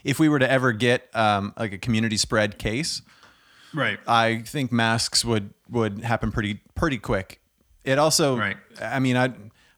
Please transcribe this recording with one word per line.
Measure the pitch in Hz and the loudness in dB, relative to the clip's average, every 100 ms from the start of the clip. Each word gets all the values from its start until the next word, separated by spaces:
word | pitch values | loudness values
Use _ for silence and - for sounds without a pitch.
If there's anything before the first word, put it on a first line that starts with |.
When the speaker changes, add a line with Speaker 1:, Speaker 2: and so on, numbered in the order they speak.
Speaker 1:
if | 139 139 | -2 2
we | 156 | 4
were | 147 | 4
to | 127 | 4
ever | 131 127 | 4 2
get, | 107 120 120 - | 2 2 2 -2
um, | 117 107 101 101 - | 0 2 2 -2 -6
like, | 110 | -8
a | 95 | -6
community | 123 110 113 104 | -2 0 0 -2
spread | - 110 104 - | 0 0 0 -2
case. | 110 117 165 - - _ - _ _ - - | -6 -4 -4 -8 -12 _ -20 _ _ -20 -12
Speaker 2:
Right. | 156 117 98 - | -4 -4 -4 0
Speaker 1:
I | 113 113 113 | 2 2 0
think | 110 147 127 | -6 -6 -2
masks | 117 113 113 - - | 0 2 0 0 -2
would, | 117 110 101 _ - | 0 -2 -4 _ -6
would | 120 110 101 | -2 -2 -4
happen | 117 113 110 | -4 -2 -2
pretty, | 117 104 104 _ | -2 -4 -6 _
pretty | - 165 127 | -4 -2 -2
quick. | - 101 95 - _ _ _ _ | -4 -4 -4 -16 _ _ _ _
It | 135 135 | -2 2
also, | 156 143 147 123 | 2 2 2 0
Speaker 2:
Right. | 101 95 - - | -4 -6 -14 -12
Speaker 1:
I | 110 131 | -6 -2
mean, | 131 123 | 0 2
I, | 131 107 104 - _ | 0 -4 -20 -20 _